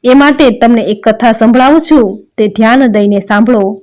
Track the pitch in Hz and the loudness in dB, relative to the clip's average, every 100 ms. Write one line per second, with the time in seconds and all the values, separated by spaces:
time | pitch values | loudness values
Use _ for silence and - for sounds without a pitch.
0 | 247 269 285 285 277 214 233 233 170 214 | 2 2 2 2 0 0 0 0 -2 -4
1 | 226 220 233 226 226 240 262 311 302 311 | -2 0 -2 0 0 2 2 0 2 0
2 | 208 - _ - 214 202 220 254 254 208 | 0 -6 _ -6 -4 -2 0 2 0 0
3 | 208 202 196 208 220 233 196 208 | 0 -2 -2 -2 0 0 -2 -6